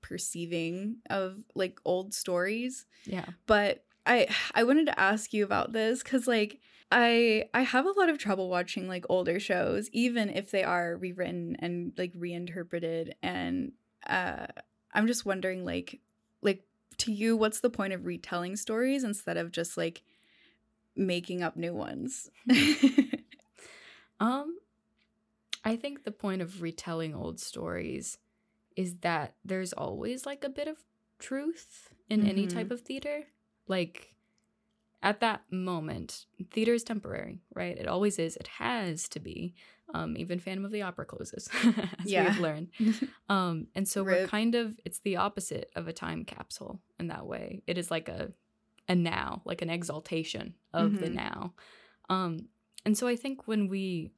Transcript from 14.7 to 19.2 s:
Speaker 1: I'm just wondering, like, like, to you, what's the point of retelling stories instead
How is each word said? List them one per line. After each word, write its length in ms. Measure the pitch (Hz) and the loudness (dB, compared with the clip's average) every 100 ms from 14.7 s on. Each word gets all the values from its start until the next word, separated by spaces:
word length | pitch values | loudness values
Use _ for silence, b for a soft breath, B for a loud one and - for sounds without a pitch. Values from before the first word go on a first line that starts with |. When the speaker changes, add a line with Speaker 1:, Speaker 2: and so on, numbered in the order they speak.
| _ _ | _ _
Speaker 1:
I'm 140 | - 220 | 0 2
just 180 | 233 202 | 2 -2
wondering, 380 | 190 185 185 | -2 -2 -4
like, 360 | 180 175 175 - _ _ _ _ | -4 -4 -6 -16 _ _ _ _
like, 200 | 208 190 _ _ _ - | 0 0 _ _ _ -12
to 140 | - | -6
you, 240 | 208 226 226 | 0 2 4
what's 220 | 214 214 | 4 4
the 120 | 247 | 0
point 220 | 240 196 | 0 -2
of 140 | 185 175 | -2 -6
retelling 480 | 175 - 175 175 | -8 -6 -4 -4
stories 480 | 202 - 220 254 277 | -6 -4 0 2 2
instead 340 | 247 202 | 0 -4